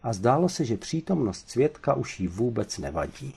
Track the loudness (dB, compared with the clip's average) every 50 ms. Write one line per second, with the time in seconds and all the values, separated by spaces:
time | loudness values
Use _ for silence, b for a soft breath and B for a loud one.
0 | -2 -4 -4 2 4 4 6 6 4 2 2 0 0 0 0 -2 -2 -4 -4 -4
1 | 0 0 0 2 2 0 -2 -4 -10 -4 2 4 4 4 2 -2 0 0 2 2
2 | 0 -6 -4 -4 -4 -4 0 0 0 0 0 -2 -4 -4 -6 -8 -8 -6 -4 -4
3 | -6 -6 -8 -12 -14 -14 -14